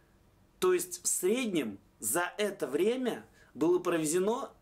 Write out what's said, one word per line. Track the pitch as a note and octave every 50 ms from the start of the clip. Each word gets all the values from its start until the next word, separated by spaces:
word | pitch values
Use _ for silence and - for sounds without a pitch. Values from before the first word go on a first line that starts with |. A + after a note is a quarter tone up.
| _ _ _ _ _ _ _ _ _ _ _ _
То | - F#3 F3+
есть | F3 F3+ - - - -
в | -
среднем | - - F3+ F#3 A3 C4 B3+ G#3+ F3+ D#3 B2+ A2 G2 - - _ _ _
за | A#2+ G#2+ C3 E3+ F3 F3 - -
это | G#3 G3+ - - D#3 B2+
время | C3 D3+ F3+ G#3+ B3 C4 B3+ A3+ D#3 A2+ - - - - - - -
было | A#2+ D3 F3 F3+ F3+
провезено | - F3+ E3+ E3 D#3 D3 D#3+ F#3 F#3 G#3 A#3 C4+ C4 - - -